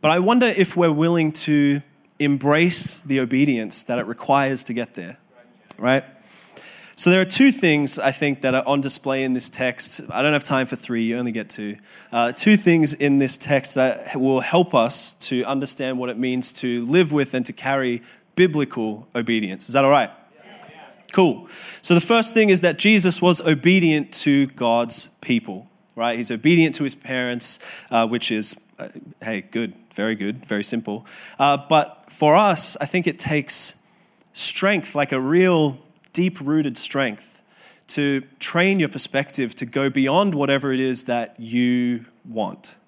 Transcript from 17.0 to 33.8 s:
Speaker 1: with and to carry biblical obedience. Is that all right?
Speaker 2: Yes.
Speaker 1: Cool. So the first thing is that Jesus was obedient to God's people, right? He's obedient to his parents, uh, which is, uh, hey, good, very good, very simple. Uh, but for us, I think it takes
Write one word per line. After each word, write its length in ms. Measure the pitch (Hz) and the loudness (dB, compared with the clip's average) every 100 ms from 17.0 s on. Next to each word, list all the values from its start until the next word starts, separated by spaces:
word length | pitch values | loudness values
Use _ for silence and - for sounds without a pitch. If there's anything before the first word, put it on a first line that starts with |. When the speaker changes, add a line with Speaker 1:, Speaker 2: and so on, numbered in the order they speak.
| 175 | 2
Speaker 1:
with 240 | 147 135 | 2 0
and 100 | 127 123 | -2 -6
to 60 | |
carry 480 | - 135 139 127 120 - - _ - | -8 -4 -2 -2 -6 -10 -20 _ 2
biblical 720 | 180 151 143 - 110 107 - | 2 4 -2 -2 -6 -6 -8
obedience. 540 | 120 117 113 101 95 - | -6 -2 -2 -2 -8 -4
Is 40 | |
that 120 | 123 | 2
all 60 | 135 | 4
right? 200 | 143 104 - _ _ | 4 2 -8 _ _
Speaker 2:
Yes. 300 | - - - - - - - | -20 -20 -20 -20 -20 -20 -4
Speaker 1:
Cool. 380 | - 180 104 - - - - | 2 2 2 -10 -20 -18 -8
So 120 | - | 2
the 60 | 170 | 2
first 320 | - 233 220 | 4 2 2
thing 160 | 226 214 | 2 4
is 120 | 185 | 4
that 180 | 175 156 | 2 2
Jesus 420 | 208 214 180 160 | 4 4 4 2
was 200 | 180 170 | 4 2
obedient 720 | 165 151 156 185 170 151 139 | 2 2 4 4 4 2 0
to 340 | - 151 139 135 | -2 2 2 0
God's 600 | - 120 117 117 - - _ | -2 0 0 0 -4 -6 _
people, 480 | - 120 110 95 - _ _ - | -2 -2 -2 -14 -14 _ _ -6
right? 200 | 117 117 | -4 -4
He's 140 | 117 | -6
obedient 460 | 117 139 170 160 131 | -2 2 4 4 0
to 80 | |
his 100 | 139 | -4
parents, 640 | 117 - 127 123 123 - - - - - | -6 -8 -6 -4 -4 -6 -8 -10 -20 -2
uh, 160 | 117 113 | 0 0
which 240 | 117 - | -2 -2
is, 260 | 110 107 - _ _ | -2 -2 -6 _ _
uh, 100 | - - - - | -18 -16 -20 -14
hey, 200 | 110 107 - | -10 -10 -6
good, 240 | 113 113 - _ | -6 -6 -10 _
very 220 | - 107 | -6 -4
good, 300 | 107 101 123 - | -4 -6 -8 -6
very 160 | 104 | -4
simple. 440 | 101 117 110 104 - - - - | -4 -6 -6 -10 -12 -20 -20 0
Uh, 160 | 139 143 | 0 0
but 480 | 135 156 143 - _ | 2 2 2 -8 _
for 280 | - 151 160 | 0 4 6
us, 400 | 208 165 - - | 4 2 0 -2
I 60 | 143 | -4
think 220 | 185 160 | -2 -4
it 100 | - | -4
takes 600 | - 151 139 - - - | -4 -4 -2 -4 -4 -8